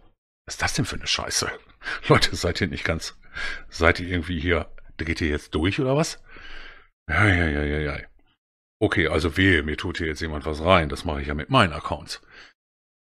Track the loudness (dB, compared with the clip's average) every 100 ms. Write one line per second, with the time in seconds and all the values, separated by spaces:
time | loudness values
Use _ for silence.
0 | _ _ _ _ -14 -4 -2 0 -2 -4
1 | -2 -2 -2 -2 -2 -6 -14 _ -8 -6
2 | 4 4 4 0 -2 0 -2 -2 -4 -4
3 | -6 -12 -16 -8 -6 -8 -10 2 4 4
4 | 0 -4 -2 -2 0 0 -2 -10 -16 -8
5 | -6 -2 0 -2 -4 -2 0 0 2 2
6 | 0 -4 -16 -18 -14 -14 -14 -18 -20 _
7 | -4 2 4 4 2 0 0 0 -2 -4
8 | -10 -20 _ _ _ _ _ _ 0 2
9 | 2 2 0 4 6 6 2 -4 -6 -4
10 | -4 -4 -6 -4 -4 -2 4 6 4 -2
11 | -4 -4 -4 -6 2 4 4 0 -6 -6
12 | -6 -14 -14 -20 -20 _ _ _ _ _